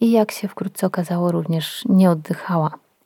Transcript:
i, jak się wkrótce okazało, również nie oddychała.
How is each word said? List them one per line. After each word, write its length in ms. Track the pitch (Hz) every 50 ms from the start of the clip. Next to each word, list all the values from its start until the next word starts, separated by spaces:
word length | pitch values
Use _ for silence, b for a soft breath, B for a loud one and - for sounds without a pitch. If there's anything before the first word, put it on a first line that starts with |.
i, 120 | 233 226
jak 180 | 226 220 214 214
się 180 | - - - 190
wkrótce 380 | - - 185 196 - - 190
okazało, 460 | 185 - 180 170 - 175 175 175 175
również 520 | 170 170 156 170 165 160 151 - - - - 214
nie 220 | 190 190 190 180
oddychała. 600 | 170 156 151 - 170 - - - 175 165 156 156 - - _ _ _ _ _